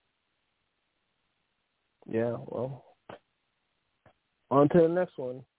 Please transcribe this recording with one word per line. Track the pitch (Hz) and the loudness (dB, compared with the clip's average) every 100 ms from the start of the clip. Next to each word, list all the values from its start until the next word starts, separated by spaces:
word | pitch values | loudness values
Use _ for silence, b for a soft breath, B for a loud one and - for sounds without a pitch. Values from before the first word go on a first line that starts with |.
| _ _ _ _ _ _ _ _ _ _ _ _ _ _ _ _ _ _ _ _ - | _ _ _ _ _ _ _ _ _ _ _ _ _ _ _ _ _ _ _ _ -8
Yeah, | 113 117 120 135 | -4 -4 -6 -10
well, | - 127 135 - _ - - _ _ _ _ _ _ _ _ - _ _ _ _ | -10 -10 -12 -20 _ -20 -20 _ _ _ _ _ _ _ _ -20 _ _ _ _
on | 131 147 | 4 6
to | 175 | 6
the | 165 | 4
next | 175 180 - | 2 -4 -6
one, | 127 131 131 | -10 -10 -16